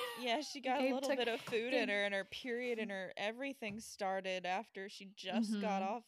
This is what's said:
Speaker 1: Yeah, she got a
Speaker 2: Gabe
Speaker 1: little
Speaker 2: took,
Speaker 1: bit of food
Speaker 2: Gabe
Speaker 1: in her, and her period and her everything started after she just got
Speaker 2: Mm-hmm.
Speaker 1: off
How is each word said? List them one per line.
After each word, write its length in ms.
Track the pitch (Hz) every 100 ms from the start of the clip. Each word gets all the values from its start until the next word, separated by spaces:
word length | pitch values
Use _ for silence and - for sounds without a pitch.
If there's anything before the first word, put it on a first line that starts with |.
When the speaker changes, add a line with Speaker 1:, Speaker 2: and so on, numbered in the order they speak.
| 494 466
Speaker 1:
Yeah, 200 | 247 233
she 200 | 294 285
got 200 | 254 262
a 20 |
Speaker 2:
Gabe 120 | 262
Speaker 1:
little 160 | 262 269
Speaker 2:
took, 80 | 269
Speaker 1:
bit 100 | 233
of 120 | 226
food 280 | - 220 233
Speaker 2:
Gabe 140 | 254
Speaker 1:
in 40 | 214
her, 120 | 202
and 100 | 202
her 120 | 196
period 560 | 190 - 262 240 247 226
and 100 | 214
her 220 | 196 185 -
everything 640 | 208 233 277 - 214 208
started 680 | - - 190 190 190 185
after 440 | 180 190 226 202 190
she 220 | - 196
just 460 | - 185 226 214 208
got 200 | 202 196
Speaker 2:
Mm-hmm. 120 | 190
Speaker 1:
off 80 | 233